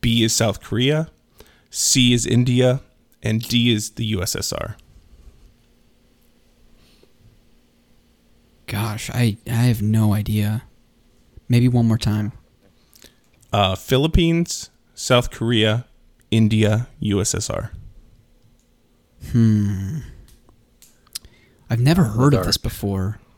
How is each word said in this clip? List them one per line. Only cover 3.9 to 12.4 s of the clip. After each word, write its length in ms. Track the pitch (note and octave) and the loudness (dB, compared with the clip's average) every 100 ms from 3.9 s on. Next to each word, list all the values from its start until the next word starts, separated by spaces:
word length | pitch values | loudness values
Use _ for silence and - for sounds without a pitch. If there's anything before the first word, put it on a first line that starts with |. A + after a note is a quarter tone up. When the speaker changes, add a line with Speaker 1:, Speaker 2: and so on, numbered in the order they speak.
Speaker 1:
the 140 | - A2+ | -8 -6
U 180 | G2+ | -4
S 120 | F2 - | -4 -6
S 160 | - | -6
R. 260 | G1+ - - _ - _ - - - - _ _ _ _ _ _ _ _ _ _ _ _ _ _ _ _ _ _ _ _ _ _ _ _ _ _ _ _ _ _ _ - | -8 -10 -12 _ -20 _ -20 -20 -20 -20 _ _ _ _ _ _ _ _ _ _ _ _ _ _ _ _ _ _ _ _ _ _ _ _ _ _ _ _ _ _ _ -8
Speaker 2:
Gosh, 460 | G#2 A2 G#2 - | -6 -4 -6 -8
I, 260 | - A#2+ G#2 - | -2 -2 -2 -4
I 60 | |
have 320 | A#2+ B2 A2+ | 0 0 0
no 320 | G#2 A2 G#2+ G#2 | 0 2 2 0
idea. 480 | G#2 G#2+ G#2 A2 - _ _ _ _ _ _ - _ | -2 -2 -2 -4 -8 _ _ _ _ _ _ -20 _
Maybe 200 | A#2+ B2 | 2 4
one 180 | B2 A2+ | 4 2
more 120 | A2 | 2
time. 320 | - G#2+ G#2 - | 0 -2 -4 -10